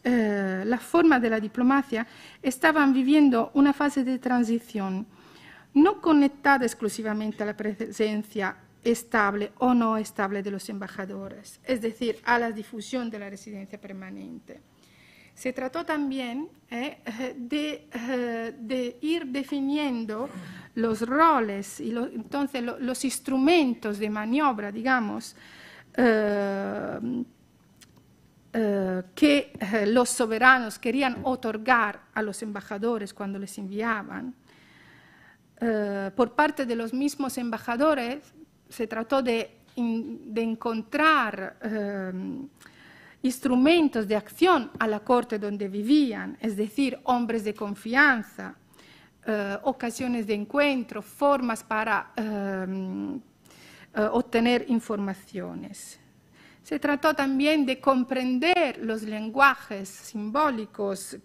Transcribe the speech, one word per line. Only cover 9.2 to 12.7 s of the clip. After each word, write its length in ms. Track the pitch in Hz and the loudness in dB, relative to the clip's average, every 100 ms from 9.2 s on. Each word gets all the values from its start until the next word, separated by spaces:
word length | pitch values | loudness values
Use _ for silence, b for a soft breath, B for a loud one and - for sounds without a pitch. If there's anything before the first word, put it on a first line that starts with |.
| 202 208 208 - | 2 0 -4 0
o 160 | 247 | 4
no 240 | 240 226 220 | 4 2 0
estable 440 | 208 - 196 202 | -4 -4 -4 -4
de 100 | 196 | -6
los 180 | 190 - | -8 -8
embajadores, 920 | 202 190 - 190 196 196 208 - - | -10 -10 -10 -10 -10 -12 -16 -20 -10
es 180 | - 247 | -4 -2
decir, 380 | 233 226 233 214 | -2 -4 -4 -2
a 160 | - 240 | 0 2
la 120 | 233 | 0
difusión 580 | 220 208 | -6 -10